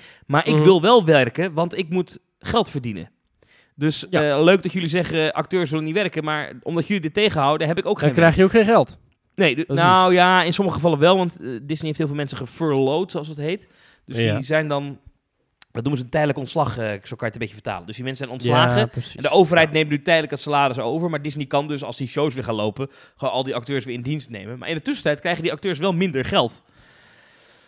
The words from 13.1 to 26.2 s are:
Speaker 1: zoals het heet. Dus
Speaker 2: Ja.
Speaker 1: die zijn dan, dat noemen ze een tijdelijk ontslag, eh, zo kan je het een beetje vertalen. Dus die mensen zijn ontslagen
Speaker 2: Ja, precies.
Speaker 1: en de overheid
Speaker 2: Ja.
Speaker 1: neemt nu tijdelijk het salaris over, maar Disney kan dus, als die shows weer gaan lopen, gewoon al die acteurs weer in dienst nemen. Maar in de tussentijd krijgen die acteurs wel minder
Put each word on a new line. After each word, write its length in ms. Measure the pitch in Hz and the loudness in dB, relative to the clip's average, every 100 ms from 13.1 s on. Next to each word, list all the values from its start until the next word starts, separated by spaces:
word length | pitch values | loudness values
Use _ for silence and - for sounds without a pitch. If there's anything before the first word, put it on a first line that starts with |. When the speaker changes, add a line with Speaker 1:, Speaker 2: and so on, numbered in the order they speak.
Speaker 1:
zoals 160 | - 151 | -6 -10
het 100 | 147 | -8
heet. 320 | 151 202 - _ _ _ - | -8 -8 -12 _ _ _ -10
Dus 120 | 113 | -2
Speaker 2:
Ja. 180 | 113 104 | 0 -2
Speaker 1:
die 80 | 127 | -2
zijn 220 | 156 151 | -2 -2
dan, 320 | 143 143 135 - _ _ _ _ _ - | -4 -6 -12 -20 _ _ _ _ _ -14
dat 100 | - | -6
noemen 140 | 120 139 | -4 -4
ze 60 | |
een 60 | 123 | -2
tijdelijk 300 | 165 151 139 | -2 0 -2
ontslag, 380 | 127 165 135 120 | -4 -2 -2 -2
eh, 60 | 110 | -6
zo 40 | |
kan 80 | 101 | -6
je 240 | - 113 117 | -10 -8 -8
het 80 | |
een 60 | 113 | -6
beetje 140 | 110 | -10
vertalen. 320 | 107 113 95 87 | -10 -10 -10 -10
Dus 100 | 110 | -12
die 80 | 127 | -10
mensen 200 | 131 135 | -10 -10
zijn 120 | 110 | -6
ontslagen 400 | 120 147 160 123 | 0 2 4 2
Speaker 2:
Ja, 60 | 120 | 0
precies. 300 | - - - | -4 -10 -6
Speaker 1:
en 80 | |
de 60 | 147 | 0
overheid 380 | 165 170 170 156 | 4 4 4 2
Speaker 2:
Ja. 60 | |
Speaker 1:
neemt 160 | 156 151 | 2 0
nu 120 | 147 | -2
tijdelijk 300 | 156 165 151 | 2 0 0
het 100 | 143 | -6
salaris 380 | 147 143 139 123 | -2 0 0 0
over, 300 | 117 156 175 | -4 -4 -4
maar 120 | 151 | -4
Disney 240 | 147 143 139 | -6 -8 -2
kan 220 | 143 151 | -2 -2
dus, 160 | 147 | -6
als 140 | 135 120 | -8 -8
die 100 | 131 | -6
shows 280 | 147 147 127 | -2 -2 -4
weer 80 | |
gaan 120 | 113 110 | -6 -4
lopen, 340 | 107 101 - - - _ | -4 -4 -10 -12 -20 _
gewoon 180 | 135 | -4
al 100 | 120 | -4
die 120 | 135 123 | -4 -6
acteurs 300 | 117 139 123 | -6 -6 -6
weer 80 | 123 | -8
in 60 | |
dienst 280 | 123 151 117 | -6 -8 -8
nemen. 280 | 107 98 123 | -14 -14 -12
Maar 120 | 131 | -8
in 60 | 160 | -8
de 60 | |
tussentijd 380 | 262 269 156 147 | -6 -4 -4 -4
krijgen 220 | 180 170 | -4 -4
die 80 | 165 | -4
acteurs 280 | 151 196 147 | -6 -6 -4
wel 140 | 190 | -2
minder 320 | 170 190 160 | -2 -2 -2